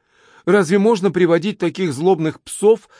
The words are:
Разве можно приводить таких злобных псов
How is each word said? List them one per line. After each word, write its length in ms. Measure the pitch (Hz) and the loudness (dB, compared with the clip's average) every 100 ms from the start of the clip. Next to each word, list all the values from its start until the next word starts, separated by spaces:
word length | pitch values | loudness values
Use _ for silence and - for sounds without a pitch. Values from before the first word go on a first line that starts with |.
| _ _ _ _ | _ _ _ _
Разве 340 | - 202 156 202 | 0 0 2 0
можно 320 | 214 214 190 | 2 0 0
приводить 460 | 175 170 165 190 196 | 0 2 2 -2 -4
таких 380 | 170 175 180 | -6 -4 -6
злобных 480 | 127 175 170 156 - | -2 0 0 -2 -8
псов 480 | - - 202 220 _ | -14 -2 0 0 _